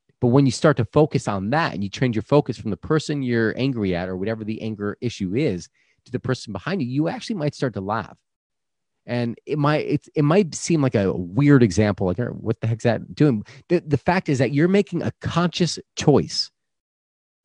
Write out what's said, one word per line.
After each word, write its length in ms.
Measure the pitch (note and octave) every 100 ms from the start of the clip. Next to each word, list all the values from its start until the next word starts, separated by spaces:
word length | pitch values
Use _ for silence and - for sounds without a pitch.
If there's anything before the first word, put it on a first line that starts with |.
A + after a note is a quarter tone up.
| _ _
But 80 | B2
when 180 | C3 C#3
you 60 |
start 240 | - D#3+ C3+
to 60 |
focus 440 | A2 D3+ D3+ C3+ B2
on 220 | G2+ G2
that 240 | D3 D#3+
and 80 | -
you 60 | G2
change 260 | - C3 A2
your 60 |
focus 360 | - D3 C#3 A#2
from 120 | A2
the 60 | F#2+
person 460 | - D#3 - D3
you're 340 | B2+ A#2 A2 -
angry 380 | C3+ A#2+ G2
at 140 | F2 F#2
or 80 | F#2
whatever 280 | G2 A2+
the 180 | G#2+ G#2+
anger 340 | A2 G2+ G2+ -
issue 340 | A#2+ - F#2
is 340 | G#2+ D3+ F2+ - _ _ _
to 80 | _
the 80 | A#2
person 320 | - B2+ -
behind 300 | G2 - G3
you, 60 | B2
you 200 | C3+ D#3+
actually 280 | B3 - G#3+
might 180 | D3
start 200 | - C3+
to 60 | G2+
laugh. 360 | F#2+ A2 G2 - _ _ _ _ _ _ _ _
And 340 | - A#2+ A#2+ - -
it 120 | D3+
might, 280 | C#3+ D3+ -
it, 220 | C#3+ - -
it 60 |
might 320 | D3 F3+ E3+
seem 280 | - - E3
like 140 | C3+ A2+
a 160 | G2
weird 500 | C2 F2 G2+ C#3+ C#3+
example, 460 | A#2 F2 G#2+ G2 F#2+
like, 100 | F#2
"What 420 | A#2+ - G#2 A2+
the 60 | A2+
heck's 160 | A2+
that 320 | A#2+ A2 -
doing?" 300 | F#2 D3 A2 - - -
The, 100 | F3
the 200 | D3+ C#3+
fact 300 | - F3+ -
is 100 | C3
that 140 | B2
you're 140 | C#3+ F3
making 360 | G3 - E3+
a 100 | - -
conscious 580 | D#3+ E3 F3 - E3+ - -
choice 560 | - - B2+ D2 - - _ _ _ _ _ _ _ _ _